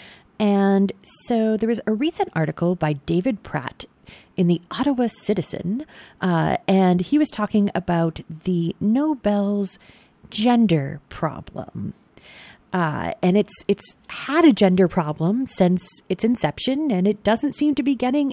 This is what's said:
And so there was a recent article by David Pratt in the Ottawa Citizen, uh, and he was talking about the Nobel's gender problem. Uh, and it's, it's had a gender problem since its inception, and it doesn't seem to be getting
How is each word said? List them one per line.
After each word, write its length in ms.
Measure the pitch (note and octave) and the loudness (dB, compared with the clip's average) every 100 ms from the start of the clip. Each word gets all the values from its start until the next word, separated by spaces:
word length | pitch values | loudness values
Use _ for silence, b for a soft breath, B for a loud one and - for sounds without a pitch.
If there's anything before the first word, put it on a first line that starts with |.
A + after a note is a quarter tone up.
| B B B - | B B B -2
And 520 | G#3 G3+ G3 G3 G3 - - - - | 0 4 4 4 2 -2 -14 -10 -4
so 320 | A#3 A3 A3 | 0 0 0
there 120 | A3 | 0
was 120 | A3+ - | -2 -2
a 80 | |
recent 360 | G#3+ D4+ - G4 | -2 -2 -2 -4
article 420 | - D#3 D3+ E3+ F3+ | -2 -2 -2 -2 0
by 180 | D#3 | -2
David 500 | D3 - E3+ G3+ G#3 | -2 -2 -2 0 -4
Pratt 420 | - D3+ B2+ - - _ _ B B - | -6 -10 -10 -14 -20 _ _ B B 0
in 100 | F3 | 2
the 140 | E3+ - | 2 -2
Ottawa 380 | - C#4 B3+ A#3+ | -4 -2 0 -2
Citizen, 760 | - - G3+ - - E3+ A3+ D4+ B B B | -4 -4 -2 -2 -6 -6 -6 -8 B B B
uh, 360 | F3+ E3 D#3 - - | 0 2 2 0 2
and 340 | F#3+ F#3 F3+ | 2 4 2
he 160 | F3+ D4 | 2 0
was 120 | D4+ | 0
talking 420 | - G#3 G#3+ G3+ | -2 -2 0 0
about 460 | - F3+ E3+ E3 D#3+ - D#3 | -2 -2 0 0 -2 -14 -10
the 320 | F3+ F3 E3+ - | -4 -2 -2 -2
Nobel's 1000 | G#3 A#3+ D4+ C#4 G#3 G#3 G3+ G3+ G3 - b b b b - | 0 0 0 -2 0 0 0 -2 -4 -8 b b b b -14
gender 720 | - A3+ A#3+ A3+ D#3+ C#3 C#3+ - | -2 2 4 4 2 0 -10 -14
problem. 880 | - D#3 - - - - - - - _ - B B B B _ | -6 -6 -6 -14 -14 -12 -10 -10 -12 _ -20 B B B B _
Uh, 420 | F#3 E3 D3 E2+ - | -2 -2 -2 -6 -2
and 120 | F3+ G3 | 2 2
it's, 180 | G3+ - - | 0 -4 -4
it's 280 | G3+ - - - | -4 -4 -14 -18
had 360 | - - D4 E4 | -14 -4 4 6
a 80 | |
gender 340 | G#3 G3 F3+ F#3 | 6 4 6 4
problem 600 | - D3+ D3+ D#3+ A3+ C4 | 2 -2 -2 0 0 -2
since 420 | - F3+ F3+ - - - | 2 2 2 -2 -8 -8
its 160 | F#3 | -2
inception, 680 | A3+ B3 D3+ - - C#4 D#4 | 0 0 -2 -4 -2 -2 0
and 160 | F#3+ F#3+ | 0 0
it 160 | G#3 | 0
doesn't 320 | - A3+ D4 - | 0 0 -2 -2
seem 180 | D4 | 0
to 80 | C#4+ | 0
be 140 | C4 C4 | 0 0
getting 360 | B3 C#4+ C#4 | 0 0 -2